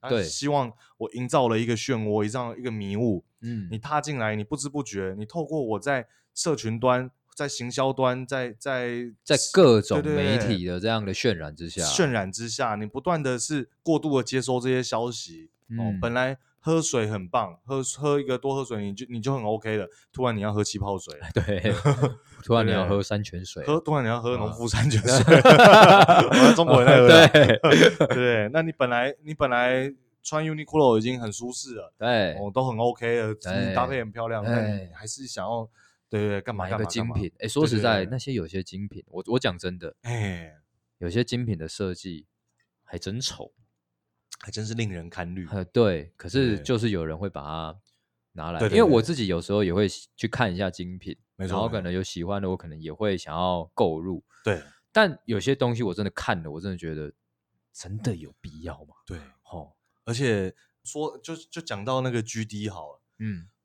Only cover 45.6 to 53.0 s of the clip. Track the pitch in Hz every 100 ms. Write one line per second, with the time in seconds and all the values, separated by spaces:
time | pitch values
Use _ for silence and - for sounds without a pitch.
45.6 | 90 - 113 85 78 _ 90 110 131 101
46.6 | 73 120 117 95 80 78 98 76 71 78
47.6 | 80 92 _ _ _ _ _ 82 80 85
48.6 | 107 147 220 123 107 160 104 85 85 101
49.6 | 101 85 104 - - _ 113 - 117 90
50.6 | 98 - 90 90 95 - _ _ 95 90
51.6 | 113 113 90 90 95 - 85 101 98 92
52.6 | 87 78 80 76